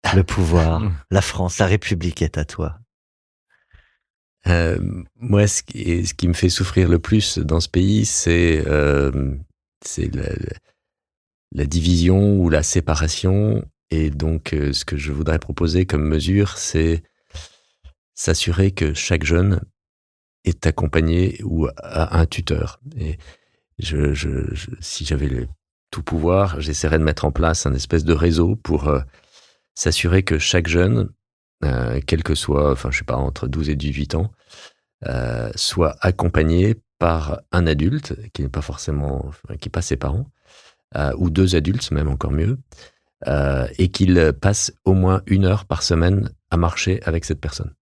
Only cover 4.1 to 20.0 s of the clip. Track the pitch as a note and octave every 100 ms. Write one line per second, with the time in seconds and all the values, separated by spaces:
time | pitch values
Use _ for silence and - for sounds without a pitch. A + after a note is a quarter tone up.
4.1 | _ _ _ F#2 E2+ E2 - F2+ F#2 D#2+
5.1 | _ A#2+ G2+ G#2 - - G#2+ F2 E2+ F2+
6.1 | - F2+ E2 F#2 - F#2 - F2 E2+ -
7.1 | A2 - - D#2 E2 - F2+ F#2+ G#2+ G#2+
8.1 | - - E2+ E2+ D#2 D2 D2+ D2 C#2+ C#2+
9.1 | C2+ C2+ C#2 - _ _ _ - - -
10.1 | - - - - - _ _ _ _ _
11.1 | _ _ _ _ - C#2+ E2 E2 F2 E2+
12.1 | F#2+ G2+ G2+ E2+ D2+ D#2 F2+ D#2 D#2 D#2+
13.1 | - F#2 G2 G#2+ G#2+ - _ _ D#2+ D#2
14.1 | D2 D#2 D#2+ - D2+ C#2+ C#2+ - D2 D2
15.1 | C#2+ D#2 D#2+ - D#2 E2+ F2 F#2 D2+ D2+
16.1 | D#2 E2+ G2 G2+ - - D#2+ E2 E2 -
17.1 | _ _ - - _ _ _ - _ _
18.1 | - - E2+ - E2+ G2 F#2+ D#2 D2+ -
19.1 | E2 D2+ E2+ G2 F2+ - _ _ _